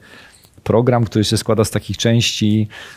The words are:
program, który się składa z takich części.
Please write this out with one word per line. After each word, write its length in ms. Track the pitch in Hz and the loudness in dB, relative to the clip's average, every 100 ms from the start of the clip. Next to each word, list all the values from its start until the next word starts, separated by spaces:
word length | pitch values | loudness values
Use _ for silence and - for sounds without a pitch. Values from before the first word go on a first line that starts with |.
| - - - - _ _ | -8 -20 -20 -20 _ _
program, 400 | - 110 123 120 | 0 2 2 2
który 200 | 107 113 | 2 0
się 120 | 98 110 | 0 0
składa 280 | - 107 | 0 0
z 60 | 104 | 0
takich 280 | 107 - 101 | -2 -6 -2
części. 680 | 117 117 - - 107 107 104 - - | 0 2 0 -2 0 0 -2 -8 -20